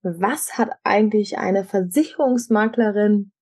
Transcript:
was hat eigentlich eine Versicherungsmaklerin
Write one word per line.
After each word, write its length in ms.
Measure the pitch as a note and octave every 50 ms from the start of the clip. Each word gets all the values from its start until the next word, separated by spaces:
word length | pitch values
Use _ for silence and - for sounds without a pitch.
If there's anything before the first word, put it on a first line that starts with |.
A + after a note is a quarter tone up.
was 540 | - F#3 E3+ E3+ F#3+ G#3+ C#4 D#4+ - - -
hat 140 | - A3+ A3 - _ _
eigentlich 540 | - G3+ G#3 A3 G#3+ G#3 G#3+ G3+ F#3+ - -
eine 260 | - F#3 F#3+ G3 F#3+
Versicherungsmaklerin 1700 | F#3+ - G3 F#3 F3+ F3+ D4 D#4 - - - D4 B3+ B3+ A#3+ A#3+ - A3 G#3 G#3+ A3+ A#3 A#3+ A3+ G#3 G3 G#3 G#3 G#3 G#3 G3+ G3 G3 _ _